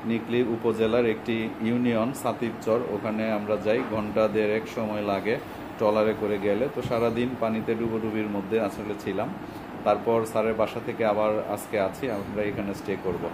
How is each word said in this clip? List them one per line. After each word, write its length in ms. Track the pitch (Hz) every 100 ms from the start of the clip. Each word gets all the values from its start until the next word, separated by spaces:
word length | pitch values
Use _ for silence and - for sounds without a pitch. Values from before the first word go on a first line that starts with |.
নিকলি 380 | 110 113 113 120
উপজেলার 640 | 120 113 117 107 110 120 117
একটি 420 | 107 - 113 110 98
ইউনিয়ন 500 | 110 120 123 113 117 139
সাতিবচর, 580 | 123 117 117 110 - 113 123
ওখানে 420 | 101 110 107 110
আমরা 240 | 107 104 107
যাই। 180 | 101 117 127
ঘন্টা 380 | 107 104 110 110
দেড়েক 340 | 107 107 110 110
সময় 280 | - 110 107
লাগে 340 | 104 98 95 139 - - - -
ট্রলারে 360 | 107 107 107 104
করে 180 | 107 104
গেলে। 260 | 101 104 139
তো 80 | 127
সারাদিন 460 | - 117 117 110 123 127
পানিতে 340 | 113 110 107
ডুবোডুবির 540 | 113 113 110 110 110 107
মধ্যে 320 | 101 95 110
আসলে 340 | 101 104 104 101
ছিলাম। 240 | - 95 117 - - - - -
তারপর 400 | 107 104 113 117 110
স্যারের 280 | 113 110
বাসা 260 | 110 107 117 113
থেকে 200 | 110 110
আবার 460 | 104 107 107 -
আজকে 280 | 104 - 107
আছি, 300 | 95 95 131
আমরা 320 | 104 95 101
এখানে 320 | 104 101 101
স্টে 220 | 98 - 95
করব। 240 | 95 87 85